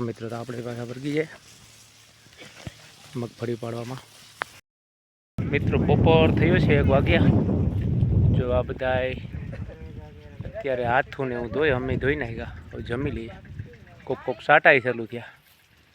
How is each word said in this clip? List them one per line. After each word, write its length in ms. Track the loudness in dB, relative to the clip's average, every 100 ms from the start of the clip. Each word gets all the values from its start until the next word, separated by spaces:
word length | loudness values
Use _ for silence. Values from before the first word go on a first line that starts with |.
| -2
મિત્રો, 180 | -6 -10
તો 60 | -10
આપણે 280 | -10 -10 -10
પાછા 240 | -10 -10
વર્ગી 240 | -8 -4 -4
જાય 120 | -4 -10 -20 -20 -20 -20 -20 -20 -20 _ -20 -20 -20 -18 -16 -16 -20 -20 -14 -8
મગફળી 380 | -8 -6 -6 -6
ઉપાડવામાં. 420 | -6 -8 -10 -12 -14 -20 -20 -12 -12 -12 _ _ _ _ _ _ _ -8
મિત્રો, 380 | -2 0 2 2 4
બપોર 400 | 4 6 6 6 4
થયો 200 | 4 4 4
છે 80 | 4
એક 60 | 4
વાગ્યા. 380 | 4 4 6 6 4 2 0 0 0 0 2 2 4 4 4
જો 100 | 2 0
આ 60 | 0
બધાય 480 | -2 0 0 0 -4 -10 -12 -10 -10 -12 -12 -14 -14 -16 -18 -16 -14 -12
અત્યારે 380 | -8 -4 -2 2
હાથું 360 | 2 0 -4 -6
ને 60 | -4
એવું 140 | -4 0
ધોઈ, 180 | 2 2
અમે 160 | 0 -2
ધોઈ 160 | 0 -2
નાખ્યા. 320 | -4 -8 -10 -14 -14
હવે 100 | -12 -6
જમી 260 | -4 -4 -6
લઈએ. 160 | -10 -14 -16 -14 -14 -18 -20 -14 -8
કોક 120 | -6 -6
કોક 140 | -4 4
સાટાઈ 380 | 6 6 4 2
ચાલુ 220 | -4 -8
થયા. 200 | -12 -14 -20 _ _ _ _ _